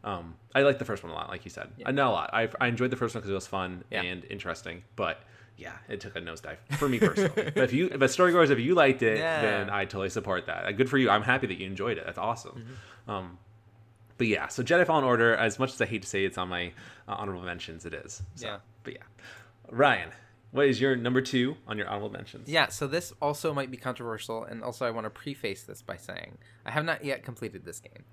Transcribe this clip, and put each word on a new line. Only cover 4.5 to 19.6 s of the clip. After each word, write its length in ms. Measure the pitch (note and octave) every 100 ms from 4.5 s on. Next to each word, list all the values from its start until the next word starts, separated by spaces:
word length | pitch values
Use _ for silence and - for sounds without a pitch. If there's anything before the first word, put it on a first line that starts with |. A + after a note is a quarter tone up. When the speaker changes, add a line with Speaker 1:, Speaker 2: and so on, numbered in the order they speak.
| E2 F2 E2+ - -
Speaker 1:
but 240 | F2+ D#2+ - - - -
yeah, 160 | - - -
it 120 | G#2
took 160 | G#2 -
a 60 |
nosedive 360 | E2+ E2 D#2 D2+ - C#3+
for 100 | C#3+
me 80 | A#2+
personally. 540 | G#3 - F#3+ - E3
Speaker 2:
<laughs> 0 |
Speaker 1:
But 120 | D3+ B2+
if 80 |
you, 160 | C3+ F3+
but 200 | C3+ C3+
Storygoers, 400 | - F3+ F3 D#3
if 100 | B2
you 140 | B2
liked 300 | F3+ C#3 C3
it, 160 | A2+ A2
Speaker 2:
Yeah. 220 | E3 D#3
Speaker 1:
then 260 | G#2+ G2+ G2+
I 160 | G2+ G2
totally 240 | G2 F#2+
support 380 | A2+ G2+ F2+ -
that. 180 | E2+ F2+
Uh, 60 |
good 180 | G2+ B2
for 80 | C3
you. 140 | A#2+
I'm 100 | G#2
happy 240 | G#2 C3 A#2
that 140 | F2+
you 80 | F#2+
enjoyed 320 | F#2+ A2 A2
it. 60 | -
That's 100 | F2
awesome. 460 | G#2 A#2 - B2 A2+ B2+ - - -
Speaker 2:
Mm-hmm. 40 |
Speaker 1:
Um, 260 | G2+ F2+ F2+ - _ _ _ _ _ _ -
but 80 | A#2
yeah, 220 | G2+ D3
so 160 | -
Jedi 240 | A#2+ F3 E3+
Fallen 160 | D#3+
Order, 320 | C3 A#2+ A#2 A2+
as 240 | A2+ G2+
much 120 | C3
as 60 | -
I 40 | G#2
hate 160 | A2
to 60 | -
say 180 | G2 F#2+
it's 140 | F2+
on 100 | F2+
my, 180 | F2+ F2 - - - -
uh, 60 | G2+
honorable 240 | G2+ F#2
mentions, 420 | F2+ F2 - E2 E2+
it 80 |
is. 300 | D2+ - - -
So, 140 | - A2+
Speaker 2:
Yeah. 100 | G2+ _ _
Speaker 1:
but 100 | -
yeah. 100 | - - - - - - _